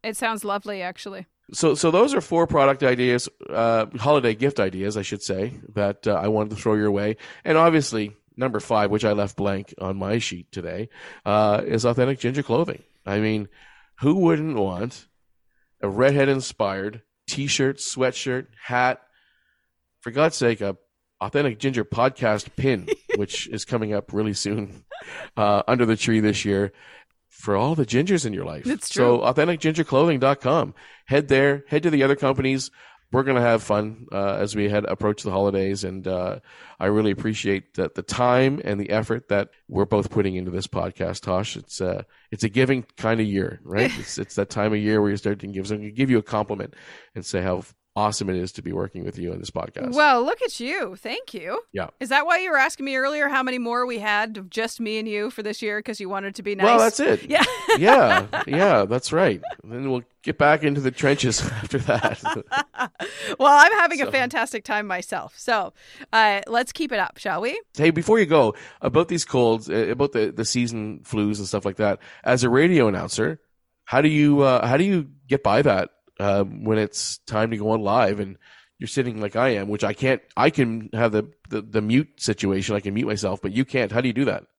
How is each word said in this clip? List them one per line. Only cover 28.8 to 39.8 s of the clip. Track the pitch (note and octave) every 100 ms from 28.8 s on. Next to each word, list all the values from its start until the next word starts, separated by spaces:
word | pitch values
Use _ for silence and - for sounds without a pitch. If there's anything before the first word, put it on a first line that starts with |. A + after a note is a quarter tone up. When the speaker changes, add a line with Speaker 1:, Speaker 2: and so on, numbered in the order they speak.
| -
Speaker 2:
So | - B2 A#2+
Speaker 1:
true. |
Speaker 2:
authentic | A#2 B2+ D#3+ E3
ginger | D#3 D#3
clothing | D#3+ C3+ E3 C#3
dot | C3+ C#3
com. | B2+ D#3+ G2+ - - - -
Head | C#3 C#3+
there, | C3+ C#3 C#3+ -
head | D3+
to | E3+
the | D3+
other | C3+ C3+
companies. | C3+ C3+ C3+ C3+ B2+ _ - _ _
We're | B2
gonna | C3+ B2+
have | A#2+ A2+
fun, | - G#2 G#2+ A2+ A#2+
uh, | G2 G2
as | G2 G#2
we | G#2+ G2+
head | G#2
approach | G#2 F#2+ G#2+ G#2
the | G#2+
holidays, | F#2+ G2+ G2 G2 G2+
and, | G2 F#2+ F#2
uh, | F#2 F2+ F#2+ _ - - -
I | F#2+
really | G#2 G#2+
appreciate | G2 A2+ G#2+ G2+ G2 -
the, | - F2
the | -
time | - - B2 B2 C3+ C#3
and | - G2+
the | G2+
effort | G#2+ A2 A#2 _
that | G2+ G2+ _ _
we're | -